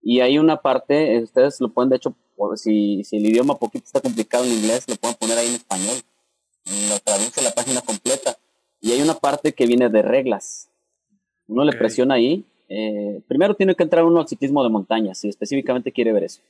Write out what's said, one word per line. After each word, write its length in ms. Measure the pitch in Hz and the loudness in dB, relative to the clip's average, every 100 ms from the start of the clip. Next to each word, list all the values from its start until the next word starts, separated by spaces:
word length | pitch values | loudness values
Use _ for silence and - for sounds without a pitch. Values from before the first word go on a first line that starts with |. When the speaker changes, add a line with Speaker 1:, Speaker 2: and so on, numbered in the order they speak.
Speaker 1:
y 180 | 107 123 | 2 2
hay 180 | 127 143 | 4 4
una 240 | 160 151 | 4 2
parte, 540 | 139 123 - 143 156 117 | 0 0 2 0 2 0
eh, 60 | |
ustedes 380 | 117 - 135 139 | 0 2 2 2
lo 80 | 123 | -4
pueden, 220 | - 131 | 0 2
de 60 | 127 | 2
hecho, 200 | - 120 _ | -2 -8 _
por 220 | - 101 107 | -6 -6 -4
si, 480 | 110 107 104 98 | 0 2 2 -2
si 140 | 104 107 | -4 -2
el 80 | 107 | 2
idioma 320 | 113 135 - | 2 2 -2
poquito 260 | 113 - | -4 -8
está 160 | - 135 | -6 -4
complicado 460 | 131 117 107 123 127 | -4 -4 -2 0 0
en 60 | |
inglés, 340 | 113 107 120 - | 0 0 -2 -4
lo 80 | 110 | -6
pueden 180 | - 113 | -6 -4
poner 160 | 110 117 | -2 0
ahí 120 | 117 | -2
en 80 | 120 | -4
español, 400 | _ 95 98 127 - _ _ _ _ _ | _ -6 -4 -6 -10 _ _ _ _ _
y 240 | - 101 104 | -12 -6 -2
lo 100 | 101 | -2
traduce 380 | - 101 101 - | -2 -2 -2 -2
la 60 | 123 | -2
página 320 | 117 120 127 | -2 -4 -6
completa, 560 | - 107 120 139 - 120 _ _ _ _ | -6 -6 -2 -2 -2 -6 _ _ _ _
y 120 | 110 | -2
hay 100 | 123 | 0
una 100 | 151 | 0
parte 400 | 160 143 139 156 | 0 -2 0 -2
que 140 | - 120 | 0 2
viene 240 | 120 123 | 4 4
de 100 | 110 | 2
reglas. 720 | 127 127 127 101 - - - _ _ _ _ _ _ _ _ | 2 2 0 -6 -8 -18 -20 _ _ _ _ _ _ _ _
Uno 180 | 113 | 0
le 80 | 147 | 0
Speaker 2:
Ok. 60 | 120 | 0
Speaker 1:
presiona 360 | 117 117 127 | -2 2 2
ahí, 320 | 131 117 180 - _ _ | 4 2 0 -6 _ _
eh, 500 | 101 110 104 104 98 - | -8 -6 -6 -6 -10 -4
primero 280 | 131 196 208 | 0 0 2
tiene 180 | 190 | 0
que 80 | 180 | 2
entrar 220 | 165 170 | 2 4
uno 160 | 165 170 | 4 4
al 60 | 160 | 0
ciclismo 380 | - 139 143 | -4 -2 0
de 60 | 123 | 2
montaña, 440 | 107 92 113 107 | 0 -2 -2 -2
si 140 | 95 104 | -4 -8
específicamente 640 | 101 107 139 131 127 123 | -6 -6 -4 -2 -4 -4
quiere 220 | - 113 | -2 0
ver 100 | 107 | 0
eso. 160 | 85 - _ | -2 -10 _